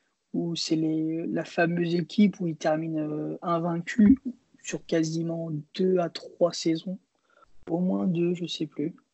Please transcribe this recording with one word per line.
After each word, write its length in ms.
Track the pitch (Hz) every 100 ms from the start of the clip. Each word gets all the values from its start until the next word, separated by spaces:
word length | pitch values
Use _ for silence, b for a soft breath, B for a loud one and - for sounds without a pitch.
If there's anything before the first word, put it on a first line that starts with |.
| _ _ _
où 240 | - 170 165
c'est 180 | - 160
les, 500 | 160 156 160 160 175
la 140 | 165 160
fameuse 500 | - 170 175 170 175
équipe 420 | 160 - 208 -
où 60 | 175
il 100 | 151
termine, 420 | 165 156 165 156
euh, 380 | 151 151 151 156
invaincu 760 | 185 170 170 170 175 - 208 269 254 - _ _
sur 240 | - 160 -
quasiment 640 | 165 160 165 165 165 165 151 147 -
deux 240 | 185 185
à 100 | 170
trois 420 | - - - 170
saisons. 460 | - 165 160 180 185 _ _ _ _ _ - -
Au 100 | 165
moins 260 | 180 196 202
deux, 280 | 170 170
je 120 | 175 170
sais 200 | - 156
plus. 280 | - 147 - _